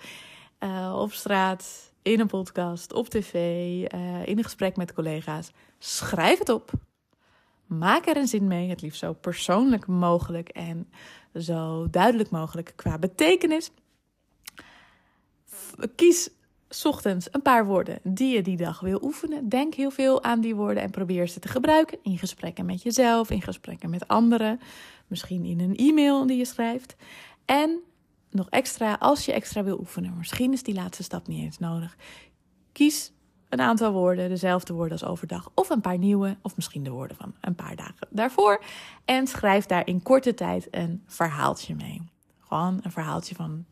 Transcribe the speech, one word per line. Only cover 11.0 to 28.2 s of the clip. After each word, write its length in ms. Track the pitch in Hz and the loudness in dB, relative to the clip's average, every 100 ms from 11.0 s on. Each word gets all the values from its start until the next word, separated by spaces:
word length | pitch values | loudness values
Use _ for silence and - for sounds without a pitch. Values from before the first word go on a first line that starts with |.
| - - _ | -20 -20 _
zo 560 | 165 165 165 160 160 165 | -8 -4 -4 -4 -4 0
duidelijk 400 | 180 214 233 214 | 4 6 4 0
mogelijk 420 | 160 156 170 165 - | -2 -4 -8 -12 -8
qua 220 | 180 160 | -6 -2
betekenis. 720 | 180 - 311 359 349 311 - - _ _ _ _ _ _ - - - - _ _ _ _ _ _ _ | -2 2 4 4 2 0 -4 -14 _ _ _ _ _ _ -20 -20 -20 -20 _ _ _ _ _ _ _
F-, 240 | - - - 220 - | -20 -18 -8 -8 4
kies 340 | 349 339 - - _ _ _ | 6 6 0 -10 _ _ _
's 160 | - | -2
ochtends 440 | 311 277 208 180 - | -2 0 0 -2 -2
een 120 | 277 | 0
paar 240 | 277 240 202 | 4 4 4
woorden 320 | 185 - - | 2 0 -4
die 320 | 185 190 262 | -4 0 2
je 80 | 233 | 2
die 140 | 185 180 | 0 -2
dag 240 | 170 165 | -4 -4
wil 220 | 185 196 | -2 -2
oefenen. 460 | 269 311 320 302 233 | -2 -4 -6 -4 0
Denk 260 | 247 302 | 0 0
heel 160 | 285 277 | -2 -2
veel 320 | 269 262 262 | 2 2 4
aan 180 | - 233 | 2 0
die 140 | 226 | 0
woorden 280 | 208 208 202 | 0 0 -2
en 80 | 196 | -2
probeer 380 | 190 180 180 175 | -4 -2 0 -2
ze 120 | - | -4
te 80 | - | -6
gebruiken 500 | 254 302 311 320 - | 0 6 6 6 0
in 160 | 202 175 | -4 -4
gesprekken 480 | 185 - 175 175 180 | -4 -8 -10 -6 -6
met 160 | 185 | -4
jezelf, 480 | 240 233 240 233 220 | 0 4 4 4 2
in 120 | 208 | -2
gesprekken 480 | 175 180 - 170 170 | -4 -10 -14 -10 -8
met 180 | 175 - | -6 0
anderen. 520 | 208 233 233 214 247 - - - - _ | 4 6 4 2 -4 -8 -20 -20 -20 _
Misschien 380 | 185 - 180 | -10 -6 -6
in 160 | 175 170 | -2 -2
een 160 | 180 196 | 0 4
e-mail 500 | 269 311 285 277 262 | 6 6 6 4 2
die 100 | 254 | 0
je 80 | |
schrijft. 520 | 247 - 233 247 - - - - - _ | -2 -2 -4 -4 -10 -20 -20 -20 -20 _
En 360 | - 277 311 339 - _ _ _ | 0 2 2 -2 -8 _ _ _